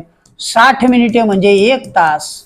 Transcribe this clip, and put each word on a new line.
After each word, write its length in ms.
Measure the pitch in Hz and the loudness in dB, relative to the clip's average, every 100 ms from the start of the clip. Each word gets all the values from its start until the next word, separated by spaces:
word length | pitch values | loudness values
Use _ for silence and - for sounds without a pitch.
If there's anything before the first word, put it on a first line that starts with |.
| - _ _ - | -4 _ _ -16
साठ 440 | - 226 254 262 | -6 2 2 2
मिनिटे 380 | 254 247 233 233 | 0 2 0 0
म्हणजे 280 | 220 190 202 | 0 0 2
एक 380 | 202 214 262 - | 2 2 -2 -2
तास. 400 | 190 160 151 - - | -2 0 -2 -8 -16